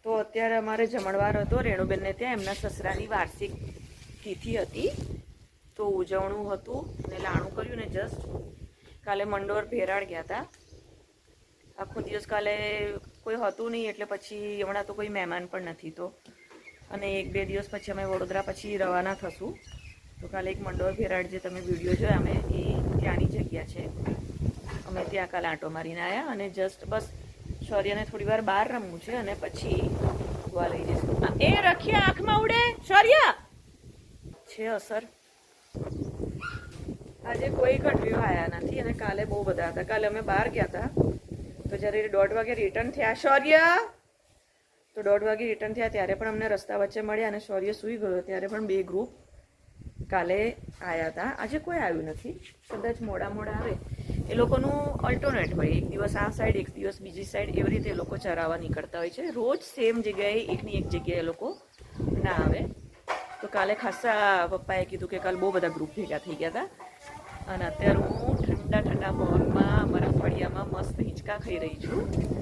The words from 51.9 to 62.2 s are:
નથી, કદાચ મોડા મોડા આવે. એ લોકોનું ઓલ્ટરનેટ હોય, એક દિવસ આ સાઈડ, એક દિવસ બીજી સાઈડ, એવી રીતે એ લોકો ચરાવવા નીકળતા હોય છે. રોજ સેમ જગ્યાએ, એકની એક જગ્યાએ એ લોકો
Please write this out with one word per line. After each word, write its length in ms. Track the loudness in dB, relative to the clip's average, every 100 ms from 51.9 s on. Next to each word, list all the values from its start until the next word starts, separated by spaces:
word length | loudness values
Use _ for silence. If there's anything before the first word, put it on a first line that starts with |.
| -2
નથી, 280 | -4 -8 -10 -12 -16 -20 -12
કદાચ 300 | -6 -4 -4
મોડા 280 | -4 -4 -4
મોડા 240 | -4 -4
આવે. 240 | -4 -2 -4 -6 -8 -4 -4 0
એ 40 |
લોકોનું 380 | 2 4 4 4 0 0 0
ઓલ્ટરનેટ 500 | 0 2 2 2 0 2
હોય, 120 | 4
એક 200 | 2 2
દિવસ 280 | -2 -2 0
આ 140 | 0
સાઈડ, 260 | 2 2 2
એક 180 | 0
દિવસ 280 | -4 -6 -6
બીજી 220 | -12 -10
સાઈડ, 240 | -6 -4 0
એવી 220 | 2 2
રીતે 200 | 2 0
એ 40 |
લોકો 220 | -4 -4 -4
ચરાવવા 400 | -2 -2 0 -2
નીકળતા 420 | -2 -4 -4 -6
હોય 120 | -6
છે. 200 | -4 -6
રોજ 300 | 0 0 0
સેમ 400 | -2 2 2 2
જગ્યાએ, 380 | -2 0 0 0
એકની 340 | 0 -4 -2
એક 160 | -2 0
જગ્યાએ 300 | -2 0 -2
એ 40 |
લોકો 360 | -2 -4 -6 -8 -16 -20 -18 -4 0 2